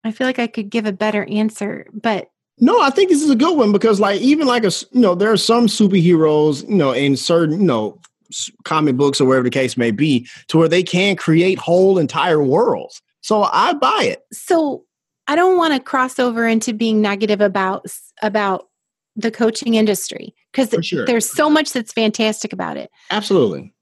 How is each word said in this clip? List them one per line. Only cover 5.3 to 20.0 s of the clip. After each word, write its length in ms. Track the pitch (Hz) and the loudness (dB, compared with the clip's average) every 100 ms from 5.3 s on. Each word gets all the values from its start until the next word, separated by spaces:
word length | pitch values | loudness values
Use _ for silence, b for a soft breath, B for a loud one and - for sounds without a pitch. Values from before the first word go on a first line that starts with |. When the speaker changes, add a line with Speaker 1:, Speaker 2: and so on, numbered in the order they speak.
Speaker 2:
are 60 | 214 | 2
some 300 | - 233 233 | 2 2 2
superheroes, 1000 | - 208 190 170 165 156 151 151 143 - | 2 2 4 4 4 4 2 2 -2 -2
you 80 | 202 | 0
know, 160 | 139 | 2
in 240 | 123 143 135 | 0 0 0
certain, 460 | - 170 160 170 | 0 0 0 0
you 40 | 185 | 0
know, 340 | 117 107 - _ _ _ | 0 -4 -10 _ _ _
s-, 220 | - - _ - | -14 -14 _ -4
comic 320 | 160 151 127 | 0 0 2
books 240 | 143 135 | 0 2
or 40 | 131 | 2
whatever 180 | 131 123 | 2 0
the 40 | |
case 280 | 135 127 - | -2 -2 0
may 140 | 117 | -2
be, 360 | 104 156 127 B B - | 0 0 0 B B -2
to 80 | 160 | 2
where 100 | 165 | 2
they 160 | 175 | 2
can 320 | 180 180 202 185 | 0 0 0 -2
create 420 | - 160 185 190 | 0 2 2 -2
whole 400 | - 175 190 190 | 0 2 4 2
entire 460 | 143 160 175 156 | 0 -2 0 0
worlds. 580 | 139 160 233 110 - - _ _ | 2 2 0 -2 -8 -18 _ _
So 220 | - 214 | -2 0
I 300 | 202 156 226 | 2 2 0
buy 300 | 294 262 427 - | 0 0 0 -2
it. 160 | - _ | -4 _
Speaker 1:
So 500 | - - 339 302 - _ _ _ _ - | -20 -2 0 0 -6 _ _ _ _ -4
I 80 | 302 | 0
don't 180 | 370 370 | 2 2
wanna 220 | 320 269 | 2 -2
cross 400 | 262 269 254 - | -2 -2 -2 -2
over 260 | 247 233 226 | -2 0 0
into 260 | 226 233 | 0 -2
being 280 | 214 226 214 | -4 0 0
negative 380 | 208 202 208 208 | 0 -2 -2 0
about 440 | 208 196 190 196 196 | 0 0 -4 -4 -10
s-, 260 | - - _ | -18 -20 _
about 460 | 214 208 202 185 - _ _ _ _ - | -4 -2 -2 -4 -8 _ _ _ _ -8
the 160 | 220 | -8
coaching 440 | - 226 226 233 226 | -2 -2 -2 -2 0
industry, 600 | 214 190 | 0 -2